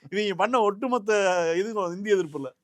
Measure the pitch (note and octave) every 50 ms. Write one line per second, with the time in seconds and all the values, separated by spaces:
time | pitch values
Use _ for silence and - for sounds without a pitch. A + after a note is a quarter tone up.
0 | - D3 F3+ G3+ G#3+ G3+ F#3+ E3+ F#3+ A3 B3+ B3+ A3 G3+ G#3 G3+ C4+ B3+ A#3+ B3
1 | G3+ G#3+ G#3+ G#3 G3 F#3 F#3 F3+ E3+ E3 E3 F3 G3 A3+ A3 G#3 F#3+ F3 E3+ F#3
2 | G3+ G#3+ G#3 F#3+ F3 D#3 D3 D3 C3+ B2+ - _